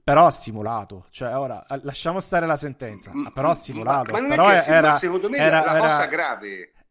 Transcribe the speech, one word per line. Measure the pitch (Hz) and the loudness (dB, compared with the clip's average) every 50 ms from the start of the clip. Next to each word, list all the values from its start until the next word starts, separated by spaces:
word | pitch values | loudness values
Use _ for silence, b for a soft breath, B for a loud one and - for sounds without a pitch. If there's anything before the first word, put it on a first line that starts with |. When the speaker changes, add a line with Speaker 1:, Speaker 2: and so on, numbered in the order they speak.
| - | -2
Speaker 1:
però | - 139 151 175 | 2 6 6 6
ha | 160 - | 6 6
simulato, | - - 120 107 107 104 107 117 110 101 - 101 92 87 _ | 2 -6 -8 -8 -8 -8 -6 -6 -8 -8 -10 -16 -20 -20 _
cioè | - - 131 120 120 | -14 -10 -8 -6 -6
ora, | 135 139 127 117 95 - - | -6 -6 -6 -8 -12 -12 -12
eh, | 139 139 135 | -12 -10 -10
lasciamo | 139 135 - - 165 175 190 | -10 -12 -8 -6 -6 -4 -4
stare | 180 - 185 175 165 | -4 -2 -2 -2 0
la | 165 156 | 0 -2
sentenza, | 139 143 147 127 - 131 113 104 95 - 101 90 | -2 -4 -8 -12 -12 -14 -14 -14 -16 -18 -14 -10
Speaker 2:
M-, | - - - - | -10 -10 -10 -6
Speaker 1:
però | - 113 160 | -2 0 0
ha | 165 | 0
Speaker 2:
m-, | - | -2
Speaker 1:
simulato, | - - 123 110 110 123 139 139 123 117 | -4 -10 -10 -6 -4 -2 -2 -2 -2 -4
Speaker 2:
ma, | 110 | -4
ma | 220 | -4
non | 262 - | -2 -2
Speaker 1:
però | - 151 175 202 | 2 4 6 6
Speaker 2:
è | 196 175 | 6 6
che, | 160 151 156 | 4 4 4
Speaker 1:
era, | 165 156 151 | 4 6 6
Speaker 2:
ma | 147 | 4
secondo | 139 180 175 180 185 185 208 | 2 0 -2 -2 -2 -4 -2
me | 233 143 | -2 0
Speaker 1:
era, | 151 160 160 160 | 2 2 4 2
Speaker 2:
la, | 156 | 2
la | 160 156 | 2 2
Speaker 1:
era, | 160 165 | 2 2
Speaker 2:
cosa | 156 151 147 139 | 2 2 2 0
grave, | 123 151 160 165 139 120 107 107 101 98 92 87 - _ _ _ _ | 0 -2 -4 -4 -4 -4 -8 -10 -14 -14 -14 -18 -20 _ _ _ _